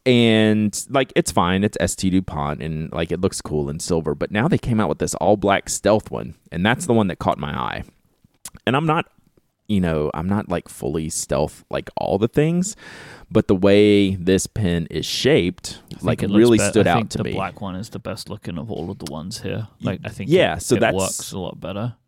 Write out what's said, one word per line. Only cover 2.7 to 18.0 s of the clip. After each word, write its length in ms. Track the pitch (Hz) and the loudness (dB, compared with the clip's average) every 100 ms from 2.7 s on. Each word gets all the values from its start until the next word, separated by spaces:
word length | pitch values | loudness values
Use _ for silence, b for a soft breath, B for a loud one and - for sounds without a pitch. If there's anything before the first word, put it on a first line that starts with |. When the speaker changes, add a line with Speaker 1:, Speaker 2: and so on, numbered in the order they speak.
| 78 80 | -6 -6
Speaker 1:
like, 200 | 85 85 | -4 -4
it 100 | 85 | 0
looks 180 | 95 - | -2 -2
cool 300 | - 76 71 | -4 -4 -4
in 100 | 78 | -6
silver. 360 | - 82 76 71 | -2 -2 0 -4
But 160 | - | -2
now 160 | 107 151 | 0 2
they 100 | 160 | 0
came 220 | - 110 | 0 0
out 100 | 90 | 0
with 80 | - | 0
this 160 | - | -4
all-black 560 | - 87 107 98 98 - | 0 2 4 4 2 -2
stealth 400 | - 101 107 - | -2 2 2 0
one, 240 | 62 60 - _ | -8 -10 -14 _
and 140 | 82 101 | -2 0
that's 220 | 113 - | 0 2
the 60 | |
one 120 | 113 101 | 2 2
that 100 | 76 | 0
caught 180 | 95 - | -2 -2
my 180 | 71 69 | -4 -6
eye. 280 | 57 50 - _ _ _ _ _ - - - | -6 -8 -12 _ _ _ _ _ -20 -6 -2
And 100 | 131 | 0
I'm 120 | 160 | 2
not, 180 | 160 - _ _ _ _ _ - | 0 -4 _ _ _ _ _ -2
you 120 | 101 | 0
know, 300 | 87 80 76 - | 2 0 -2 -2
I'm 120 | 90 | -2
not, 220 | 101 - | -2 -2
like, 180 | 180 - | -4 -6
fully 420 | - - 160 156 | -8 -4 -4 -4
stealth, 540 | - - 71 76 - - | -6 -2 0 0 -4 -10
like, 220 | - - - | -8 -8 -6
all 200 | 50 95 | -2 0
the 100 | 110 | 0
things, 480 | - 156 175 185 - B B B B - | 0 -2 -2 -4 -8 B B B B -2
but 180 | 110 - | 0 2
the 80 | 95 | 4
way 600 | 98 101 104 101 98 95 | 6 6 8 6 4 0
this 300 | 85 92 - | 2 2 0
pen 420 | - 92 85 82 | -2 0 0 -2
is 160 | 80 73 | -6 -6
shaped, 720 | - 123 147 87 - - - - | 0 2 4 2 -4 -10 -14 -18
Speaker 2:
I 80 | |
think 100 | - | -6
Speaker 1:
like, 200 | 87 - | -4 -2
Speaker 2:
it 60 | 92 | 2
looks 100 | 104 | 6
Speaker 1:
really 180 | 120 107 | 6 6
Speaker 2:
be-, 60 | 101 | 4
Speaker 1:
stood 220 | 104 90 | 4 4
Speaker 2:
I 40 | |
Speaker 1:
out 60 | 82 | 2
Speaker 2:
think 120 | - | 0
Speaker 1:
to 60 | 110 | -4
Speaker 2:
the 40 | 104 | -4
Speaker 1:
me. 80 | |
Speaker 2:
black 280 | 95 95 - | -4 -6 -8
one 140 | 98 92 | -10 -10
is 140 | 113 | -10
the 80 | |
best 300 | 101 | -12